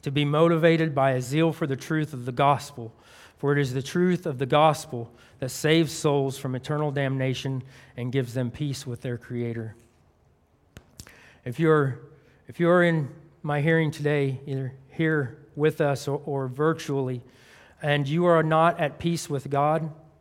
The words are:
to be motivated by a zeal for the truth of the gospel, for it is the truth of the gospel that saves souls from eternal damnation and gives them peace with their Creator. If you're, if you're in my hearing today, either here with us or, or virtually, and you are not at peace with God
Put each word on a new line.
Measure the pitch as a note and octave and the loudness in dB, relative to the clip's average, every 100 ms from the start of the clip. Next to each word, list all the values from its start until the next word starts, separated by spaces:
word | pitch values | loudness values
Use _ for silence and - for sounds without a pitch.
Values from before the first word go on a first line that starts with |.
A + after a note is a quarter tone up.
to | - | -2
be | C#3 | 0
motivated | D3 D3+ E3+ E3 E3 E3 D#3+ | 0 4 4 6 4 4 2
by | C#3 C3+ | 2 2
a | B2+ | 2
zeal | A#2+ D3 E3 | -2 0 0
for | D#3 D#3 | 0 -4
the | |
truth | C3 - D#3 D3+ | -4 -2 -4 -2
of | C3+ A#2+ | -6 -8
the | |
gospel, | B2 C#3+ C#3+ - - A2+ - - - - _ | 2 4 4 -2 -12 -14 -16 -20 -20 -20 _
for | C#3+ | 0
it | C#3+ | 0
is | C#3 | 0
the | B2+ | -2
truth | C3 F3+ F3+ F3 | -4 0 2 0
of | F3+ C3 | -2 -6
the | C#3 | 2
gospel | D3 D#3 D3 - B2 A#2 - - - | 4 4 4 -4 -10 -10 -16 -20 -10
that | C3 | -10
saves | - D3+ D#3+ D#3+ | -4 2 4 2
souls | - D#3 C#3+ C3+ C3 | 0 0 2 0 -4
from | C3+ | -8
eternal | B2+ - D3+ D3+ | -8 -4 -4 -2
damnation | C#3 C#3 C3+ C3 B2+ C3+ C3 B2+ - - - | -2 -2 -2 -2 -2 -4 -6 -8 -18 -20 -10
and | B2 | -4
gives | C3 A#2+ | -2 -2
them | A#2 B2 | -4 -6
peace | A#2 D3 C3 - | -4 -8 -6 -10
with | A#2+ | -10
their | C3 A#2+ | -8 -10
Creator. | - A#2+ A#2+ A#2 A2 G2+ _ _ _ _ _ _ _ _ _ - _ _ - - - _ | -8 -6 -6 -6 -10 -14 _ _ _ _ _ _ _ _ _ -20 _ _ -20 -20 -20 _
If | - B2 | -12 -2
you're, | D#3+ D#3 C#3 A#2+ - - _ _ _ | 4 4 2 -2 -12 -20 _ _ _
if | - | -2
you're | E3+ F3+ | 4 6
in | F3 E3 C3+ - - _ | 6 2 -2 -8 -20 _
my | D3+ D3 | -4 -2
hearing | D3 E3 D#3 | 2 4 2
today, | D3+ D3 D3 C#3 C3 - | 0 -2 0 0 -4 -8
either | C3+ C3+ - - | -6 -8 -10 -20
here | - D#3+ D#3 C3 - - - | -2 0 2 -2 -6 -18 0
with | D3+ D#3 | 0 2
us | D3 C3+ - | 0 0 -4
or, | C#3+ | -6
or | C#3+ C#3 C3 | -4 -4 -4
virtually, | B2+ D#3 D#3+ - C#3 C3 B2+ - _ - - - _ | 0 0 0 -2 -4 -2 -6 -12 _ -20 -20 -20 _
and | D#3 D3 C#3 | 0 0 0
you | D#3+ | 2
are | F3 E3 | 4 4
not | D#3 D#3+ E3 E3+ | 4 4 4 2
at | D3+ D3 | -4 -2
peace | E3+ E3+ - | -4 -4 -4
with | C#3+ C#3 | -6 -2
God | C#3 D3 D#3+ D#3 D3 - _ | 0 2 0 -4 -10 -20 _